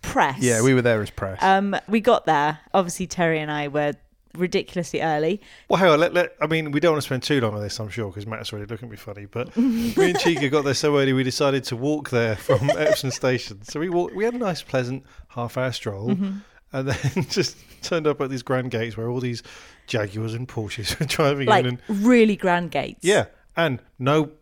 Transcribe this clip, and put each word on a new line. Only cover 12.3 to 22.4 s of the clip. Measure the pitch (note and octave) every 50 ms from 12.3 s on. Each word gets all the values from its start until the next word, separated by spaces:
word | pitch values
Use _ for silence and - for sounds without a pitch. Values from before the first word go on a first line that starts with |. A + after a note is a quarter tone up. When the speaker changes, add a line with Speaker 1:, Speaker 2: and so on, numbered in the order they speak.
| G#2+
Speaker 3:
from | - - - C#3 - C#3+ C#3+
Speaker 1:
<laughs> | -
Speaker 3:
Epsom | - D#3 D#3 - - - C3
Station. | - - - B2+ B2+ A#2 - - G#2+ G2
So | G#2 - - D3
we | D#3+ F#3
walked, | E3+ F3 F3 - -
we | F#3 G#3+
had | A#3 A#3+
a | B3
nice, | A#3+ F#3+ E3 - -
pleasant | - - C3 B2 A#2+ C3 C3 - - - - -
half-hour | _ - B2 A#2 A#2 - B2+ C3 C3 A#2
stroll, | - - A2 G2+ G2 G#2 - G3+
Speaker 1:
Mm-hmm. | F3+ G3 F#3+ G3 G3+ - _ _ _ _ _ -
Speaker 3:
and | C3 C3+
then | C#3 B2+ - - C3+ - F#3+ C#3
<laughs> | -
just | - G3+ D#3 - - - - _ - - -
turned | - F3 E3 D3+
up | D3+ C#3+ -
at | - C3
these | C3+ B2+
grand | - - C3 B2+ B2+ C3
gates | B2 A2 A2+ A#2 G2+
where | A2 A2+ A#2+
all | B2 C3
these | B2 B2 A#2+ A2+ - - - - - - - _ _
Jaguars | - - A2+ G#2 G2+ G2 G#2+ A2+ A2+ A2+
and | A#2 B2+
Porsches | - - A#2+ G#2+ G2+ - - G#2 - - -
<laughs> |
were | D#3
driving | C3 - - D#3 C#3 C#3+ C#3 C3+
Speaker 1:
Like, | D#3+ G#3+ F#3 C3
Speaker 3:
in. | B2 B2 A#2+ - -
And | G#3+ G3 G3+
Speaker 1:
really | A#3+ B3 A#3 A3 A3 G3+
grand | -